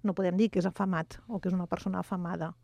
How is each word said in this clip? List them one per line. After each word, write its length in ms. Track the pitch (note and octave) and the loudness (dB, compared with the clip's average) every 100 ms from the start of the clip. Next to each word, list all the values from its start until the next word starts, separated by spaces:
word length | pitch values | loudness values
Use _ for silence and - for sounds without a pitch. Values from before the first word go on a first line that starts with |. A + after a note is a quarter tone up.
no 100 | G3+ F#3 | 0 2
podem 180 | F#3 | 2
dir 140 | F#3 A3 | 4 4
que 80 | F#3+ | 4
és 80 | F3+ | 0
afamat 540 | - G3 E3+ D#3+ - - | 0 0 0 -4 -12 -8
o 120 | G#3 | -4
que 80 | F#3 | 0
és 80 | |
una 120 | F#3 F3 | 0 0
persona 280 | E3+ G3 F#3 | -2 -2 -4
afamada 500 | F3 F#3 F3 F3 E3 - | -2 -4 -4 -4 -6 -8